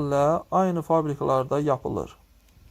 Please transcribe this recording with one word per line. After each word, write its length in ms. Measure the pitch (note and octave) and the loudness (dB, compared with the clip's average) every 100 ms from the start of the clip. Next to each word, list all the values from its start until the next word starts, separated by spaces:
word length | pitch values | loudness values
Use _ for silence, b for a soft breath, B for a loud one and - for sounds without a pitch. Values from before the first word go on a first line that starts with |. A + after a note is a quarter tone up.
| C#3+ | 0
ilə 180 | C#3+ C#3+ E3+ - | 2 2 0 0
aynı 300 | F3+ F#3+ E3+ | 0 2 -2
fabrikalarda 760 | - E3 D3+ C#3 C#3 C3 C3 C#3 | 0 0 0 -2 0 0 0 -2
yapılır. 560 | D3 B2+ - G#2 B1+ - _ _ _ - - | 0 -2 -2 -6 -8 -12 _ _ _ -20 -20